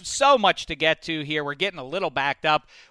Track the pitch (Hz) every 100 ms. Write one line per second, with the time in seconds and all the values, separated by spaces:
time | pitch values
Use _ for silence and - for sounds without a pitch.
0 | - - 277 269 196 165 - 151 160 156
1 | - 160 147 151 143 143 196 175 131 175
2 | 175 139 139 135 156 151 _ - _